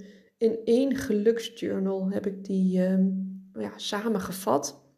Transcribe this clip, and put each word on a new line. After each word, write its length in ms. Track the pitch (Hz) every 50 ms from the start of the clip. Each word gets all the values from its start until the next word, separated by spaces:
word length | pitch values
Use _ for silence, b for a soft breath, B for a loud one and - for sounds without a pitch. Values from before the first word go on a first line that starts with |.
| B B B B B B B B
in 220 | 233 220 220 - -
één 320 | 226 233 247 277 277 240
geluksjournal 1160 | - - - 220 208 208 226 226 - - - - - - 196 196 196 190 190 196 190 190 190
heb 160 | 196 - -
ik 200 | 202 190 190 190
die, 380 | - 196 190 185 185 185 185 180
ehm, 240 | 185 190 190 190 190 190 190 190 190 190 - - - -
ja, 180 | 220 214 208 -
samengevat. 1080 | - - - 214 202 214 233 214 196 185 185 180 - - - - 285 - - - - _ _ _